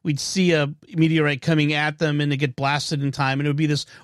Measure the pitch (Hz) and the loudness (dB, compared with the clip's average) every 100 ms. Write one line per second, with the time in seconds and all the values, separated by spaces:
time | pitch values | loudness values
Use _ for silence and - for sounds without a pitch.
0 | - 143 - 190 180 160 143 151 - 175 | -4 -4 -4 0 2 2 0 -4 -6 0
1 | 160 160 147 139 - 156 147 151 151 151 | 2 4 0 0 0 2 2 0 -2 -2
2 | 160 147 147 139 143 123 139 147 - 151 | -2 0 0 -2 -2 -2 -2 -2 -2 -4
3 | 139 127 135 135 147 147 156 147 - - | -4 -2 -2 0 -2 0 0 -2 -6 -16